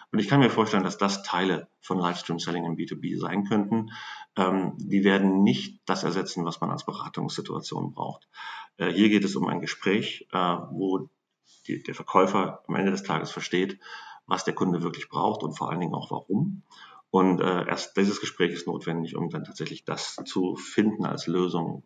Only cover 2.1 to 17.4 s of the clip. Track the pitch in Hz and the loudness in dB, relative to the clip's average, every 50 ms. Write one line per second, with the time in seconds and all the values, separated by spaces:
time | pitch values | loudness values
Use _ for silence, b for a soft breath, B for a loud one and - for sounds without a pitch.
2.1 | 87 - - - 85 82 - - 85 85 85 85 82 80 85 - - - 92 87 | -2 -2 -4 -4 -4 -4 -2 -2 -2 -2 -2 -2 -4 -4 -4 -6 -6 -6 -6 -4
3.1 | 92 90 90 87 87 101 101 101 110 104 101 101 113 113 110 113 B B B B | -4 -4 -4 -2 -2 -2 0 2 2 2 2 2 0 0 -2 -4 B B B B
4.1 | B B B B - 104 92 92 95 95 90 - - - - - 101 98 98 98 | B B B B -2 0 2 2 2 2 0 -2 -4 -6 -4 0 2 4 6 6
5.1 | 98 98 98 98 95 98 101 113 135 - - - - - _ - 92 90 - 80 | 6 6 4 4 6 6 6 6 4 2 -2 -8 -12 -8 _ -2 -2 0 0 -2
6.1 | 87 95 90 - - 90 85 85 - - 87 90 90 87 - - - - - - | -2 -2 -4 -4 -4 -4 -4 -4 -4 -4 -4 -4 -4 -4 -6 -8 -8 -8 -8 -10
7.1 | - 85 - - - - - - - - - - - 50 50 50 - - - - | -6 -6 -6 -6 -6 -6 -6 -6 -6 -8 -8 -6 -6 -6 -6 -6 -6 -6 -8 -8
8.1 | - - _ _ B B B B B B B B B - 90 87 82 95 107 107 | -8 -12 _ _ B B B B B B B B B -2 0 2 4 6 6 6
9.1 | 107 98 101 98 98 - 98 92 - 85 - - - - - 95 101 113 127 - | 6 6 4 2 0 0 0 0 -2 -2 -4 -6 -6 -2 0 2 2 2 0 -2
10.1 | - - - _ - 92 92 87 - - - - - - 98 95 92 95 - - | -6 -10 -8 _ -2 0 2 2 0 0 -4 -6 -4 -2 0 0 0 0 -2 -6
11.1 | _ _ _ _ _ _ _ _ _ _ - - - - - - - - - - | _ _ _ _ _ _ _ _ _ _ -8 -8 -8 -6 -6 -8 -10 -10 -2 2
12.1 | - 95 92 92 98 98 92 82 - - - - - 98 95 98 98 - - - | 6 6 6 6 4 2 0 0 -4 -8 -6 -4 0 2 2 2 2 0 0 -2
13.1 | 80 80 - - - 85 - - 87 90 92 98 98 - B B B B B B | -2 -2 -2 -4 -8 -8 -4 0 0 2 2 0 -2 -6 B B B B B B
14.1 | B B B - 92 92 - - - - 90 90 87 82 85 82 78 - - - | B B B -4 -4 -2 0 -2 -2 0 2 2 2 0 0 -4 -6 -8 -10 -6
15.1 | - 73 87 107 - - - - - - - - 80 87 90 - - - - - | -2 0 0 0 0 0 -4 -6 -6 -4 -4 -4 -2 -2 -4 -4 -4 -6 -6 -6
16.1 | - - - - 98 120 160 202 196 - - B B B B B B B B B | -8 -8 -4 -2 0 0 0 0 -4 -6 -12 B B B B B B B B B
17.1 | - 92 92 95 90 80 | 2 4 6 6 4 4